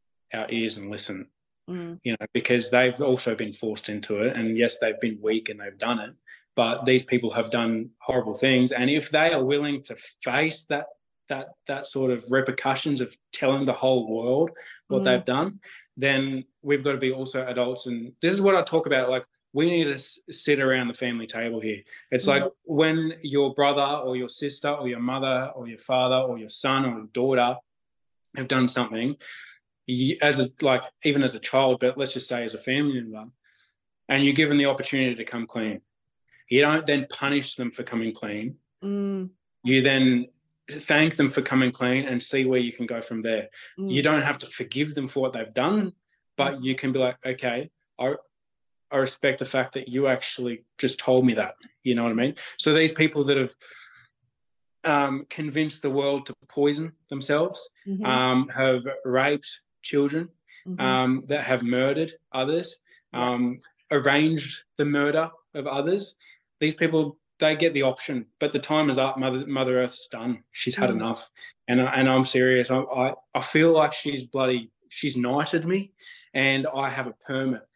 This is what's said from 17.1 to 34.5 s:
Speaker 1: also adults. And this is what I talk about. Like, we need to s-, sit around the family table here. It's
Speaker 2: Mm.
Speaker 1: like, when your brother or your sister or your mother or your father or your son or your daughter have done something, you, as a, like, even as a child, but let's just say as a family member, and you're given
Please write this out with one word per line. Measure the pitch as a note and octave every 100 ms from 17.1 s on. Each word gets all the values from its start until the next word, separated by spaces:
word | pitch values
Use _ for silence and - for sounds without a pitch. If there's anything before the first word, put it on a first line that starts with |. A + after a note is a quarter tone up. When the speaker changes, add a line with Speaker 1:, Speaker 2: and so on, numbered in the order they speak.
Speaker 1:
also | C3 C3 C3 B2+
adults. | A#2+ B2 B2+ B2+
And | A#2 A#2+ -
this | E3+
is | G3
what | G3 F#3
I |
talk | E3+ E3 D#3+
about. | C3+ B2+
Like, | B2+ - _ _
we | C3+ E3
need | E3+ D3+
to |
s-, | C3+ - - -
sit | - - C#3
around | C3 B2+ A#2+
the |
family | A#2 B2 A#2 A2+
table | A2+ A#2 A2+
here. | A2 G#2 - - -
It's | B2+ -
Speaker 2:
Mm. | C3+
Speaker 1:
like, | F#3 - -
when | D3+ D#3+ D#3+ D#3+ E3
your | D3 C#3+ C#3
brother | C3+ C#3+ C#3+ C#3 D3
or | C3 B2+
your | B2
sister | - C#3+ C#3 D3
or | D3 B2+
your | A#2
mother | A#2+ C3+ C3+ B2+ C#3 C3
or | A#2
your | A2+
father | - B2+ B2+ C3
or | C3 A#2
your | G#2+
son | - C#3 C3+ C3
or | A2+
your | G#2+
daughter | B2 C3 C3 A#2+ B2+ _ _ _ _ _ _ _ C3+
have | B2+
done | C3 B2
something, | B2+ A#2 A2+ B2 C#3+ - - - - _ _ -
you, | B2+ C3 -
as | D3 C3+
a, | B2+ -
like, | C#3+ B2 - _
even | D#3 C#3+
as | C3 A2+
a |
child, | - C3 C3+ B2
but | B2+ B2+
let's | C3
just | B2+ -
say | A#2+
as | A2+
a | G#2+
family | - C3+ D3 B2+
member, | A2+ G#2+ A2+ _ _ - _ _ _ _ -
and | C3+
you're | C#3
given | C#3 D#3